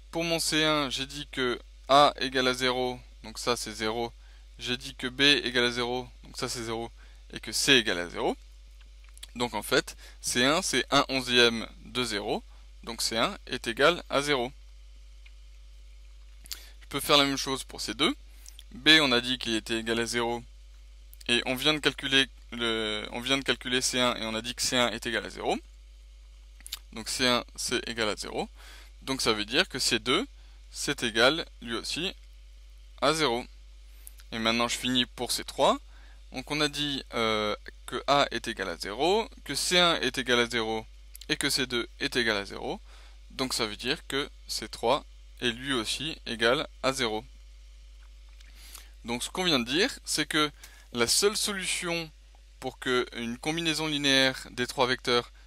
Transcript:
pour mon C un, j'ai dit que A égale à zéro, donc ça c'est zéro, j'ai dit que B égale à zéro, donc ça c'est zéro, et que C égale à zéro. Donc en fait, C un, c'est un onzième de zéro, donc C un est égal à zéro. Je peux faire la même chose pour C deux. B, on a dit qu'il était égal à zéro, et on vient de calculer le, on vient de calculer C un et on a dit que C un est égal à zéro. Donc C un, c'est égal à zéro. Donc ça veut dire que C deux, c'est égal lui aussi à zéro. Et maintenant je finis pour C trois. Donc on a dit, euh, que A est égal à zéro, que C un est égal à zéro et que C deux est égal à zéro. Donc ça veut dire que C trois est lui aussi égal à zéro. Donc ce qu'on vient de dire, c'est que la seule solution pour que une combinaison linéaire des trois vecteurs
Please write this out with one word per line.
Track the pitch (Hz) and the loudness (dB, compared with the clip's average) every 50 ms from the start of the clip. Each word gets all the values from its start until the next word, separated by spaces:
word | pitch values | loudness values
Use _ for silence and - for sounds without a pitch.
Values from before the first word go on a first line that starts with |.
| - - | -16 -8
pour | - 165 165 | -6 -4 -2
mon | 170 165 165 | 0 0 0
C | - - 165 156 156 | 0 0 2 2 4
un, | 156 156 151 147 131 | 4 4 2 0 0
j'ai | 120 - 135 | -2 -4 -6
dit | 139 143 147 143 - | -6 -8 -12 -12 -8
que | - 139 127 123 120 - - - - - - - | -4 -2 0 0 0 -2 -6 -12 -20 -8 0 6
A | 131 143 147 135 - - | 8 8 8 8 6 2
égale | - 131 127 135 127 127 | -2 -2 0 2 2 2
à | 127 | 2
zéro, | 123 127 127 123 127 127 127 123 123 120 - - - - | 2 0 0 0 0 0 -2 -4 -6 -10 -18 -20 -16 -16
donc | 110 110 - | -14 -12 -6
ça | - 131 123 | -2 -2 -2
c'est | 117 - 113 | -2 -2 -6
zéro, | 107 104 110 110 113 120 117 117 - - - - - - - - - - | -6 -4 -2 -2 -2 -2 -4 -4 -6 -12 -20 -20 -20 -20 -20 -20 -16 -10
j'ai | 120 120 127 123 | -6 -4 -4 -4
dit | - 139 131 | -4 -8 -10
que | - - 127 | -6 -6 -4
B | 123 131 | 0 4
égale | 139 143 147 135 - 110 123 127 123 | 6 6 6 6 4 0 2 2 2
à | 123 | 2
zéro, | 120 120 123 120 123 127 123 120 - - - | 2 0 -2 -2 -2 -4 -6 -8 -14 -18 -18
donc | - - - | -16 -10 -8
ça | - 123 | -6 -6
c'est | 117 127 113 | -6 -6 -6
zéro, | 113 117 113 117 113 - - - - - - - - - | -4 -4 -6 -6 -8 -12 -16 -20 -20 -20 -20 -16 -14 -12
et | 117 | -12
que | - - | -8 -6
C | 110 - - - 139 | -2 0 4 6 6
égale | 127 110 107 95 87 | 6 6 4 0 -2
à | 87 87 | -2 -4
zéro. | - 98 113 160 254 - - - - - - - - - - - - - - - - - - - - | -4 -4 -2 -2 -2 -4 -8 -20 -20 -20 -20 -20 -20 -20 -20 -20 -20 -20 -20 -20 -20 -18 -18 -12 -6
Donc | 120 123 120 120 | -4 -4 -4 -4
en | 107 107 | -4 -2
fait, | - 131 135 - - - - - - - - | 2 2 2 2 0 -4 -16 -18 -20 -18 -12
C | - - - 123 123 | -8 -2 0 2 4
un, | 135 151 175 | 4 4 2
c'est | 190 - - 131 117 - | 0 0 0 0 0 2
un | - 139 139 - | 2 2 2 2
onzième | 131 135 123 123 123 123 120 117 117 113 104 - - - - | 0 -4 -2 2 6 6 6 6 6 2 -4 -8 -12 -16 -16
de | - 110 123 127 | -8 -4 -4 -2
zéro, | 117 107 101 104 107 139 208 - - - - - - - - - | -2 -2 -2 -2 -2 -4 -4 -4 -8 -18 -20 -20 -20 -20 -16 -12
donc | - 117 117 | -10 -6 -4
C | - - 113 113 | -4 -2 0 2
un | 123 170 208 - - - | 2 0 0 -4 -10 -8
est | - 123 - 123 | -8 -6 -4 -4
égal | 113 113 139 156 175 170 - - | 0 4 4 4 4 2 -2 -2
à | - 135 | -2 0
zéro. | 143 147 147 131 120 127 - - - - - - - - - - - - - - - - - - - - - - - - - - - - - - - - - - - - - - - - - - - - - - | 0 2 0 0 0 -4 -6 -12 -20 -20 -20 -20 -20 -20 -20 -20 -20 -20 -20 -20 -20 -20 -20 -20 -20 -20 -20 -20 -20 -20 -20 -20 -20 -20 -20 -20 -20 -20 -20 -20 -20 -20 -20 -18 -16 -14 -14 -14 -14 -16 -20 -20
Je | - - | -12 -8
peux | - 143 | -6 -2
faire | - - 156 143 | 2 6 6 8
la | 139 | 8
même | 139 139 135 | 6 2 0
chose | - 139 135 127 - | -2 -2 -4 -4 -6
pour | - - - | -8 -10 -8
C | - - 104 | -6 -4 0
deux. | 113 143 202 285 - - - - - - - - - - - | 2 2 2 2 0 -8 -20 -20 -20 -20 -20 -18 -20 -18 -18
B, | - 123 127 151 156 156 | -12 0 6 8 8 8
on | 151 135 | 8 6
a | 123 120 | 4 2
dit | 123 123 127 123 | 2 0 -2 -4
qu'il | - 117 113 | -2 -2 -2
était | 110 104 - 117 113 | -2 -2 -2 -4 -2
égal | 113 113 113 113 | -2 0 0 0
à | 117 | 0
zéro, | 113 113 120 120 117 120 120 117 - - - - - - - - - - - - - - - - - | 0 0 0 0 0 -2 -4 -6 -10 -18 -20 -20 -20 -20 -20 -20 -20 -20 -20 -20 -20 -20 -10 -2 0
et | 120 120 - | 0 2 2
on | 123 131 | 0 -2
vient | 127 131 151 156 | -2 0 0 0
de | 151 | 2
calculer | 139 147 131 - - 135 135 135 135 123 - - - - | 0 0 0 -2 -2 2 4 4 4 2 -2 -12 -16 -12
le, | - 120 120 117 113 113 110 107 107 107 104 110 | -6 -4 -2 0 0 0 -2 -2 -4 -4 -6 -8
on | - 120 | -8 -6
vient | 117 123 135 139 | -2 0 0 0
de | 139 | 2
calculer | - 127 117 - 131 123 127 | 0 -2 -2 -2 -2 0 0
C | 123 - - 127 | 0 0 2 2
un | 127 123 117 | 2 2 2
et | - 107 | 0 -4
on | 110 110 | -4 -4
a | 110 | -4
dit | 113 123 123 | -6 -6 -6
que | - | -4
C | - - 135 | -2 0 2
un | 127 123 117 | 2 2 2
est | 104 117 - | 0 -2 -4
égal | 120 113 107 98 | -2 -2 -2 -4
à | 92 | -4
zéro. | - 98 98 120 175 240 - - - - - - - - - - - - - - - - - - - - - - - - - - | -8 -6 -2 -2 -2 -2 -4 -10 -18 -20 -20 -20 -20 -20 -20 -20 -20 -20 -20 -20 -20 -20 -20 -20 -20 -20 -16 -14 -14 -14 -14 -14
Donc | - 120 110 - | -14 -10 -8 -6
C | - - 131 | -2 2 2
un, | 127 123 120 - - - | 4 4 2 0 -4 -8
c'est | - - - 127 117 - - | -8 -6 -2 -2 -2 -2 -4
égal | 117 113 113 107 | -4 -2 0 -2
à | 98 87 | -2 -4
zéro. | - - - 127 180 226 - - - - - - - - - - | -6 -6 -6 -6 -6 -6 -8 -16 -20 -20 -20 -20 -20 -20 -20 -12
Donc | - - 135 131 | -8 -6 -4 0
ça | - 127 110 | 2 2 2
veut | 107 104 | 2 0
dire | 104 117 147 190 - | 0 2 0 0 0
que | - 131 | -2 -4
C | - - - 113 | 0 0 0 0
deux, | 113 117 131 175 262 - - - - - - - - - | 2 2 2 2 0 -2 -8 -16 -20 -20 -20 -20 -20 -16
c'est | - - - - 147 - - | -12 -6 -4 -4 -2 -2 -2
égal | 117 104 113 117 131 156 165 - - - - | 0 4 6 6 6 6 2 -2 -8 -12 -14
lui | - 117 117 | -8 -6 -6
aussi | 107 - - - - 165 190 - - - - - - - - - - - - - - - - - - | -6 -4 -6 -6 -4 -4 -6 -8 -10 -16 -20 -20 -20 -20 -20 -20 -20 -20 -20 -20 -20 -20 -20 -6 0
à | - 135 156 | 2 2 2
zéro. | 160 156 135 117 120 123 - - - - - - - - - - - - - - - - - | 4 2 2 2 0 -4 -6 -12 -18 -20 -20 -20 -20 -20 -20 -20 -20 -20 -18 -18 -18 -14 -10
Et | - 117 | -6 -2
maintenant | 110 113 113 117 120 120 | 0 2 2 2 2 0
je | - - | -2 -2
finis | - 123 127 127 123 | -2 0 2 2 0
pour | - - - 123 117 | 0 -2 -6 -6 -4
C | - - - | -4 -4 -6
trois. | - - - 135 170 233 277 - - - - - - - - - - - | -6 -2 2 4 4 4 2 -2 -12 -20 -20 -20 -20 -20 -20 -18 -14 -12
Donc | 131 131 - | -12 -8 -6
on | 147 151 | -2 0
a | 156 147 | 0 0
dit, | 143 143 147 147 143 135 - - - | 0 -2 -4 -4 -4 -6 -6 -6 -2
euh, | 120 113 110 110 107 107 104 101 - - - - - - | 0 0 2 2 0 0 -2 -4 -6 -8 -14 -18 -18 -12
que | - - 123 - - | -8 -8 -4 0 2
A | 139 143 139 - | 4 4 4 2
est | - 117 - 120 | -2 -4 -4 -6
égal | 113 101 98 95 | -6 -4 -4 -6
à | 85 80 | -6 -6
zéro, | - 95 101 113 143 170 190 220 220 - - - - | -6 -6 -4 0 2 2 2 2 0 -4 -8 -14 -12
que | - 143 | -8 -6
C | - - - 180 180 | -4 -2 2 4 4
un | 180 170 165 - | 4 4 4 2
est | 90 127 127 - | 0 -2 -2 -2
égal | 127 123 123 120 | 0 2 4 4
à | 120 117 | 4 2
zéro | 117 120 110 110 110 110 113 - - - - - - - - - | 0 -2 -2 -2 -2 -4 -6 -8 -14 -20 -20 -20 -20 -10 -6 -4
et | 151 - | -2 -2
que | - 143 | 0 0
C | - - 135 | 0 0 0
deux | 127 127 120 113 - - - | 0 -2 -2 -4 -4 -6 -6
est | 123 139 - | -4 -2 0
égal | 131 120 113 107 101 | 0 2 2 0 0
à | 101 | -2
zéro. | 95 - - - 123 160 208 - - - - - - - - - - | -6 -8 -10 -8 -8 -8 -8 -12 -16 -20 -20 -20 -20 -20 -20 -20 -12
Donc | - 123 135 131 - | -6 -4 -4 -2 -2
ça | - 127 | -2 -2
veut | 107 104 | -4 -4
dire | 95 - 120 143 - - - | -4 -4 -4 -4 -4 -4 -6
que | - 135 - - - - - - | -4 -4 -4 -6 -8 -16 -12 -10
C | - - 117 107 | -8 -8 -8 -10
trois | - - - 117 131 156 - - - - - - - - | -8 -2 2 2 2 2 0 -6 -18 -20 -20 -20 -10 -4
est | 127 120 | -2 -2
lui | 113 117 131 139 135 | -2 -2 -4 -2 -2
aussi | 123 107 - - - 135 156 - - - | -2 -2 -2 -4 -4 -6 -8 -8 -8 -10
égal | - 117 110 113 113 123 151 156 - - - - | -8 -2 2 4 4 4 4 0 -4 -6 -4 -2
à | 131 135 | -2 0
zéro. | 131 127 113 107 107 113 - - - - - - - - - - - - - - - - - - - - - - - - - - - - - - - - - - - - | 0 0 0 -2 -2 -6 -8 -14 -20 -20 -20 -20 -20 -20 -20 -20 -20 -20 -20 -20 -20 -20 -20 -20 -20 -20 -20 -20 -20 -20 -20 -20 -20 -20 -18 -18 -18 -18 -20 -20 -14 -8
Donc | 113 120 120 - | -6 -6 -4 -6
ce | - | -6
qu'on | - - 185 | -4 -2 0
vient | 180 160 131 | 2 2 2
de | 117 | 2
dire, | 113 131 160 202 - - - - | 2 0 2 2 0 -2 -4 -8
c'est | - - - 151 - | -4 -2 -2 0 0
que | - 156 151 147 - - - - - - - - - | 2 2 2 2 0 -6 -18 -20 -20 -20 -18 -6 -2
la | 240 233 233 | 0 2 2
seule | - - - 208 220 196 | 4 4 4 2 2 0
solution | - - 208 190 185 175 - - - 175 170 170 165 160 - - - - - - - - - - | -2 -2 -2 -4 -4 -4 -4 -4 -2 -2 -4 -4 -6 -8 -12 -18 -20 -20 -20 -20 -20 -20 -16 -10
pour | - 131 - - | -10 -10 -8 -6
que | - 135 127 123 120 - - | -2 2 2 2 2 0 -4
une | - 120 117 117 120 | -8 -6 -6 -8 -6
combinaison | - 151 156 170 170 165 156 147 156 156 | -4 -4 -2 -2 0 -2 0 0 -2 -2
linéaire | 151 143 143 143 135 135 135 131 131 - - - | -2 0 2 4 6 6 6 4 2 -2 -8 -8
des | - - 123 - | -4 -4 -4 -2
trois | - - 131 | 0 2 2
vecteurs | 120 127 120 - - 123 120 117 - - - - | 2 2 0 0 2 2 2 2 -2 -6 -20 -20